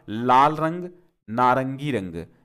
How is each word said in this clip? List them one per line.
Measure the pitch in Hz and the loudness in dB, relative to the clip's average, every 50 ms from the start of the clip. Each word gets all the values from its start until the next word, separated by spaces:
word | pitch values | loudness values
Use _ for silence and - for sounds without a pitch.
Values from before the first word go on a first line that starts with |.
| _ - | _ -10
लाल | 104 113 120 127 123 131 139 151 156 | -8 -4 2 4 6 6 6 4 2
रंग, | 151 156 160 170 180 175 180 - _ _ _ _ _ _ - | 0 -4 -4 -4 -6 -10 -14 -16 _ _ _ _ _ _ -8
नारंगी | 110 120 127 123 127 131 131 131 135 135 143 147 | -2 2 2 4 4 2 0 -4 -6 -6 -6 -4
रंग, | 123 104 95 90 80 85 80 - _ _ | -4 -4 -4 -6 -10 -12 -12 -14 _ _